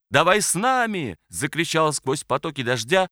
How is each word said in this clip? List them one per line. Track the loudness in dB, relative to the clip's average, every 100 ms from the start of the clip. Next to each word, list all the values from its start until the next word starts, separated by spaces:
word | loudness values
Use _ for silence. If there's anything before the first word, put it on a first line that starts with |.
| -2
давай | 2 4 2
с | 2
нами!» — | 0 0 0 0 -2 -6 -8 _
закричал | -8 -6 -4 -2 0 0
сквозь | 0 -4 -4
потоки | -2 -4 -4 -6
дождя | -2 -2 2 2 2